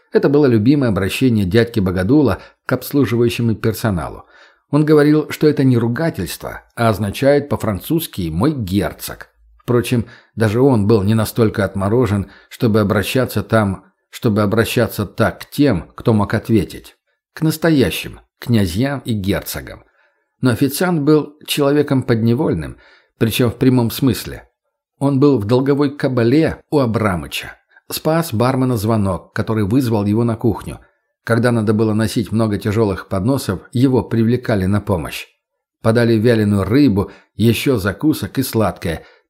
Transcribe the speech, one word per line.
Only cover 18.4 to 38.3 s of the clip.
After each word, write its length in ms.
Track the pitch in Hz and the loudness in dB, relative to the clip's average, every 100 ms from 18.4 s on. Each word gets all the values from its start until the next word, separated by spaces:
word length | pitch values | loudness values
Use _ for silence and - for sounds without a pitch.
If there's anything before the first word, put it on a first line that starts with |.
| - 117 98 85 135 139 131 | -2 0 0 -2 -4 -4 -6
и 80 | |
герцогам. 680 | 110 98 85 - - - - _ _ _ _ _ _ | -4 -2 -4 -6 -12 -14 -18 _ _ _ _ _ _
Но 80 | 127 | -2
официант 520 | 117 139 139 185 170 | 0 -2 0 -2 0
был 360 | 139 151 139 - - | 2 2 0 -10 -8
человеком 580 | - 139 147 139 135 | -2 2 2 2 0
подневольным, 760 | 127 117 113 120 117 101 69 64 _ _ _ _ | 0 0 2 0 0 -2 -6 -14 _ _ _ _
причем 320 | 113 - 123 | -2 0 0
в 40 | - | 2
прямом 360 | 131 127 117 | 2 2 0
смысле. 580 | - 139 107 - 65 - _ _ _ _ _ | 0 0 0 -6 -14 -18 _ _ _ _ _
Он 220 | 139 139 | -2 2
был 180 | 147 135 | 4 2
в 80 | 101 | 2
долговой 500 | 123 135 143 147 147 | 0 2 0 0 -2
кабале 680 | 143 123 117 139 156 - _ | -2 0 2 4 2 -2 _
у 80 | 151 | 0
Абрамыча. 760 | 123 107 104 90 69 - - - _ _ _ | 0 0 -2 -2 -6 -12 -12 -18 _ _ _
Спас 440 | - 156 160 165 | -6 -2 -2 -2
бармена 440 | 104 120 131 127 120 | -2 0 0 0 0
звонок, 540 | 107 113 98 87 - | 0 0 0 -2 -6
который 300 | - 101 110 | -8 -4 -2
вызвал 420 | 101 123 127 110 101 | 0 0 2 0 0
его 180 | 107 | 0
на 120 | 117 110 | 0 0
кухню. 440 | 120 92 - - - _ _ _ | -2 -2 -6 -14 -18 _ _ _
Когда 280 | - 117 123 | -2 0 2
надо 220 | 117 107 | 0 0
было 200 | 107 113 | 2 2
носить 380 | 107 110 - 95 | 0 0 -2 -2
много 260 | 107 113 101 | -2 0 -2
тяжелых 500 | 110 104 110 92 - | -2 0 0 -2 -4
подносов, 540 | 98 101 135 - 90 - | -2 0 0 -2 -6 -4
его 320 | 123 135 127 | 0 2 2
привлекали 640 | 90 117 113 120 - 107 92 | 0 0 2 0 0 0 0
на 160 | 104 | 0
помощь. 460 | 98 92 67 - - _ _ _ _ _ | 0 -4 -4 -12 -16 _ _ _ _ _
Подали 320 | 113 117 117 113 | 0 2 2 2
вяленую 480 | 117 113 104 104 | 2 2 2 0
рыбу, 480 | 92 123 143 98 92 - _ - | 2 2 4 2 -2 -8 _ 0
еще 420 | 117 110 143 127 | 0 2 0 0
закусок 600 | 101 92 151 156 98 | -2 -2 -2 -2 -4